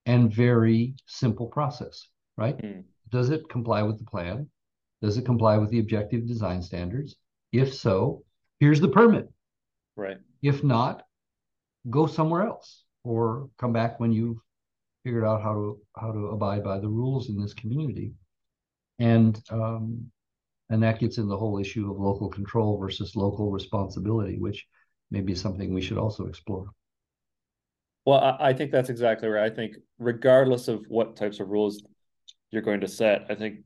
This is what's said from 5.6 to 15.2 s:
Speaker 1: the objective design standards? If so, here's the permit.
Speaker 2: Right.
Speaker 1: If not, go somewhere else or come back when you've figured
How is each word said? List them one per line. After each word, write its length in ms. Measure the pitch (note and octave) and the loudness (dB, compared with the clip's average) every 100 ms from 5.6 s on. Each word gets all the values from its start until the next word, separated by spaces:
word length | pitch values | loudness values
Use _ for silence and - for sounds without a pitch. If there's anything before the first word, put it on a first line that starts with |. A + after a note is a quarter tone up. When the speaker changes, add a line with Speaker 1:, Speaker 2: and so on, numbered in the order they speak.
| G#2 | 2
Speaker 1:
the 100 | A#2 | 0
objective 480 | G#2+ G#2+ G#2 A#2 A#2 | 0 -2 -2 -4 -4
design 340 | A2+ F#2+ F2+ | -4 -4 -4
standards? 540 | F2 F2 F2+ B2+ D#3 - _ _ _ | -6 -8 -6 -8 -10 -14 _ _ _
If 200 | A#2 C3+ | 0 0
so, 500 | - A2+ F#2+ C3+ - _ _ _ - | 0 0 2 0 -4 _ _ _ 4
here's 220 | D3 D3+ | 6 6
the 80 | F#3+ | 6
permit. 400 | G3+ A#3 F#3+ - _ _ _ _ _ _ | 8 8 6 -2 _ _ _ _ _ _
Speaker 2:
Right. 220 | G#2+ G2 F#2+ _ _ | -10 -8 -10 _ _
Speaker 1:
If 200 | C#3+ C3+ | 0 2
not, 420 | C#3+ A2+ C3 - - _ _ _ _ _ _ _ A#2+ | 2 2 0 -4 -14 _ _ _ _ _ _ _ -2
go 160 | C#3 | 0
somewhere 360 | D#3 - D#3+ E3+ | 2 2 0 0
else 420 | A3+ - - - _ _ | -2 -6 -16 -20 _ _
or 440 | A#2+ A2+ A2+ B2+ - - | -4 0 0 -2 -10 -6
come 140 | A#2+ | -2
back 260 | A2+ A#2 - | 0 0 0
when 100 | A#2 | 0
you've 280 | A2 A#2 A2+ _ _ _ _ _ _ | 2 0 -6 _ _ _ _ _ _
figured 180 | B2+ A#2 | -6 -2